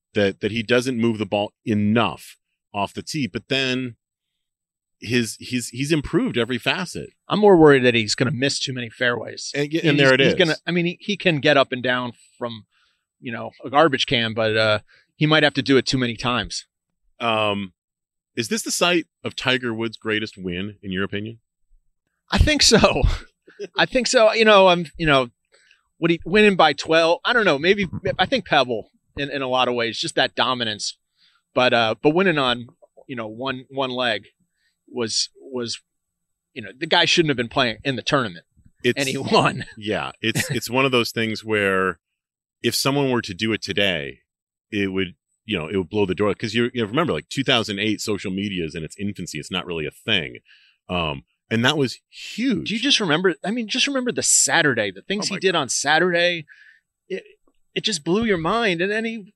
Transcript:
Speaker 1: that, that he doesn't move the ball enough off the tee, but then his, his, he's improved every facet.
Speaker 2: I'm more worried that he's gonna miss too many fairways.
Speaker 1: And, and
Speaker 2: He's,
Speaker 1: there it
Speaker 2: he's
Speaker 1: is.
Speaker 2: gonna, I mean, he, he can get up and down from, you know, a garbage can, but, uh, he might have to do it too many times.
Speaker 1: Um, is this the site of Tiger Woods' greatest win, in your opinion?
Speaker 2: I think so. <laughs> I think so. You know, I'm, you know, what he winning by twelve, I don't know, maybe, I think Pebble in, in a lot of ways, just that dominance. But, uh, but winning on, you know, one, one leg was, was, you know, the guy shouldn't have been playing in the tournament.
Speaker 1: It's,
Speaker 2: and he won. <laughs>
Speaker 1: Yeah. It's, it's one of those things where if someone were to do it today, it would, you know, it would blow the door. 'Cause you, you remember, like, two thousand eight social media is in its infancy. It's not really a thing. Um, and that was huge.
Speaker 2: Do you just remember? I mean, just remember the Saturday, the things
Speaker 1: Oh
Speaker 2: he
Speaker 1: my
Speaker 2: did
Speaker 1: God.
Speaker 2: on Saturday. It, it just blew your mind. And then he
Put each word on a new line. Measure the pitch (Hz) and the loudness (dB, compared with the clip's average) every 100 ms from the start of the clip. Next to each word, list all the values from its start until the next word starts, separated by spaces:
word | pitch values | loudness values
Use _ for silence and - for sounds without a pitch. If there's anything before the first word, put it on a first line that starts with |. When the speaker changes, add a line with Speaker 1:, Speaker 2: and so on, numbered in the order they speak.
| _ | _
Speaker 1:
that, | 110 98 95 | 0 0 0
that | 107 | -4
he | 113 | -4
doesn't | 110 123 127 120 | 0 2 2 0
move | 117 107 | 0 0
the | 101 | -2
ball | 104 104 _ - | -2 -4 _ -2
enough | 104 104 113 104 64 - - _ _ _ | 0 2 2 0 -4 -16 -20 _ _ _
off | 101 98 | -6 -6
the | 113 | -6
tee, | - 160 117 | -8 -6 -6
but | 113 - | -6 -4
then | 135 131 127 127 117 _ _ _ _ _ _ _ _ _ _ | -2 -2 -4 -6 -12 _ _ _ _ _ _ _ _ _ _
his, | 95 123 110 - | -4 -2 -2 -8
his, | 110 123 117 | -6 -6 -6
he's | 120 143 | -6 -2
improved | 160 - 165 247 120 | -2 0 -2 0 -2
every | 113 123 | -2 -2
facet. | - 160 180 - - _ - | -4 -6 -6 -10 -12 _ -6
Speaker 2:
I'm | 170 | 2
more | 208 180 | 6 8
worried | 156 135 | 10 8
that | 123 117 | 6 4
he's | 104 - | 2 0
gonna | 123 | -2
miss | 120 139 - | 0 -2 -2
too | - | -6
many | 127 117 | -8 -10
fairways. | - 123 120 - 113 - 139 | -4 -2 -2 -6 -12 -10 -6
Speaker 1:
And, | |
and | 147 | -4
Speaker 2:
He's, | 160 165 143 | 0 2 4
Speaker 1:
there | 135 | 6
it | 131 | 6
Speaker 2:
he's | 131 | 4
Speaker 1:
is. | 120 | 4
Speaker 2:
gonna, | 170 151 - | 2 0 -2
I | |
mean, | 175 175 | -2 -2
he, | 180 | -4
he | - 196 | -6 -2
can | 190 151 | 0 2
get | 147 143 | 4 4
up | 131 | 2
and | 127 | 0
down | 123 127 123 - _ - | -2 -2 -4 -12 _ -12
from, | 120 113 107 _ _ _ _ _ | -10 -12 -20 _ _ _ _ _
you | 135 | -12
know, | 117 113 - | -10 -12 -14
a | 143 | 0
garbage | 139 160 131 - | 4 4 2 0
can, | 127 113 110 | 0 0 0
but, | 110 110 | 0 2
uh, | 110 123 - _ _ - | 2 0 -4 _ _ -2
he | 151 | 2
might | 156 | 4
have | 147 | 2
to | 143 | 2
do | 117 135 | 2 2
it | 113 | 2
too | 131 | -2
many | 120 110 | -2 -4
times. | 123 120 92 - - _ _ _ _ - | -4 -4 -4 -10 -14 _ _ _ _ -8
Speaker 1:
Um, | 120 110 107 101 98 _ _ _ _ _ _ - | -2 0 0 -2 -6 _ _ _ _ _ _ -8
is | 117 | -6
this | 220 | -4
the | 311 | -4
site | - 180 175 - _ | -2 0 0 -2 _
of | 117 | -12
Tiger | - 127 127 123 | -6 -2 -2 -2
Woods' | 110 113 110 | -6 -6 -6
greatest | 110 107 107 - | -4 -4 -4 -8
win, | 92 87 104 101 | -8 -6 -8 -10
in | 101 | -8
your | 92 95 | -4 -4
opinion? | 101 107 117 _ _ _ _ _ _ _ _ - | -6 -10 -14 _ _ _ _ _ _ _ _ -2
Speaker 2:
I | 208 | 2
think | - 294 | 4 4
so. | - 220 202 - - - - _ | 6 6 6 4 0 0 -6 _
<laughs> | _ - 202 - | _ -16 -6 -2
I | 170 | 0
think | 262 226 | 0 2
so. | 254 220 | 4 4
You | 220 | 6
know, | 220 202 190 | 6 8 8
I'm, | 175 160 - | 4 0 -2
you | 165 | 2
know, | 135 123 _ _ _ _ _ _ - | 2 2 _ _ _ _ _ _ -4
what | 165 | 0
he | 170 180 | 0 0
winning | 208 214 180 | 4 4 6
by | 156 | 4
twelve, | - - 160 165 170 | 2 0 4 4 2
I | 202 | 0
don't | 240 196 | 2 2
know, | 139 | 2
maybe, | 165 202 180 196 190 - | 2 0 -2 -6 -4 -2
I | - | 0
think | 254 - | -2 0
Pebble | 151 123 113 - _ _ - | 0 2 -2 -10 _ _ -8
in, | 143 | -6
in | 139 | -4
a | 131 | -2
lot | 127 123 | 0 2
of | |
ways, | 123 117 107 | 0 -2 -4
just | 165 - | -4 0
that | 131 - | 0 2
dominance. | 120 123 113 104 - - _ _ _ _ _ | 0 0 -2 -4 -8 -10 _ _ _ _ _
But, | 131 123 | 2 4
uh, | 120 113 107 | 4 2 2
but | 151 | 2
winning | 165 190 156 | 4 2 2
on, | 127 123 120 - _ _ - | 0 -2 -6 -20 _ _ -14
you | 123 | -10
know, | 110 | -10
one, | 113 135 127 131 | -8 -6 -8 -8
one | 135 131 | -4 -4
leg | 123 123 104 101 _ _ _ _ _ _ | -2 -2 -2 -6 _ _ _ _ _ _
was, | 123 113 - - _ | -6 -4 -4 -6 _
was, | 139 127 117 - _ _ _ _ _ _ _ | -12 -8 -8 -10 _ _ _ _ _ _ _
you | - | -18
know, | 98 127 | -16 -10
the | 160 | 0
guy | 180 165 | 2 4
shouldn't | - 156 | 2 2
have | 123 | 0
been | 117 | -2
playing | 143 123 107 139 | 0 0 -2 -6
in | 120 | -6
the | |
tournament. | - 139 113 85 - _ _ _ | 0 0 -2 -8 -20 _ _ _
Speaker 1:
It's, | 123 127 | -2 0
Speaker 2:
and | 135 | -2
he | 135 | -4
won. | 123 208 143 101 - | 0 2 2 0 -10
<laughs> | - | -12
Speaker 1:
Yeah. | 104 92 67 - | -6 -4 -6 -4
It's, | 110 117 - | -2 -2 -2
it's | 131 - | -4 -4
one | 123 | 0
of | 135 | 2
those | 123 110 | 0 -2
things | - 110 107 110 | -4 -4 -6 -4
where | 107 98 95 92 85 _ _ _ _ _ _ | 0 2 2 0 -4 _ _ _ _ _ _
if | 120 - | -2 -2
someone | 143 143 135 | 0 0 0
were | 123 | -2
to | - | -4
do | 87 110 | -6 -4
it | 107 | -4
today, | - 95 101 85 69 64 _ _ _ _ _ | -4 -2 -2 -2 -6 -12 _ _ _ _ _
it | 107 98 | -4 -2
would, | 95 90 - _ _ - | -2 -6 -8 _ _ -6
you | 95 | -6
know, | 78 | -4
it | 98 | -4
would | 87 | -2
blow | 104 98 | -2 -2
the | 85 | 0
door. | 104 | -2
'Cause | 90 110 | -2 -4
you, | 110 120 | -2 -2
you | 123 107 | -2 -4
remember, | 127 160 | -2 -2
like, | 80 - | -4 -6
two | - | -6
thousand | 135 127 107 98 | 0 0 0 -4
eight | 107 98 | -4 -4
social | - 101 101 | -4 -6 -6
media | 95 104 92 80 | -6 -4 -4 -6
is | 82 | -8
in | |
its | 78 - | -12 -8
infancy. | 101 95 85 76 | -8 -8 -10 -10
It's | 71 | -8
not | 90 80 | -8 -6
really | 82 73 | -6 -8
a | |
thing. | - - 101 69 60 _ _ _ _ - | -8 -2 -2 -2 -10 _ _ _ _ -8
Um, | 90 80 69 - _ - | -4 -4 -6 -12 _ -6
and | 113 | -2
that | 123 156 | 0 0
was | 131 - _ | -2 -6 _
huge. | - - - 262 185 - | -20 -14 -6 -2 -2 -4
Speaker 2:
Do | 214 | -4
you | |
just | 269 - | 0 0
remember? | 190 151 185 160 180 | 0 0 0 -2 -6
I | |
mean, | 240 214 | -8 -6
just | 254 285 | -4 -2
remember | 277 247 | -2 -4
the | - | -4
Saturday, | - - - 147 151 117 101 | 0 2 2 2 2 0 -2
the | 92 | -6
things | - 202 160 | -8 -6 -4
Speaker 1:
Oh | |
Speaker 2:
he | 196 | -2
Speaker 1:
my | |
Speaker 2:
did | 185 | 0
Speaker 1:
God. | 170 | 0
Speaker 2:
on | 127 | -2
Saturday. | - 139 156 180 170 175 170 151 - - _ _ _ - | -2 0 2 2 2 0 -2 -10 -20 -20 _ _ _ -12
It, | 185 - _ _ _ _ 185 | -12 -12 _ _ _ _ -6
it | |
just | 185 180 | -4 -4
blew | 151 196 233 | -2 0 0
your | 185 | 0
mind. | 160 226 226 165 | 0 0 0 0
And | 190 | -2
then | 214 226 | -2 -4
he | 226 185 | -8 -14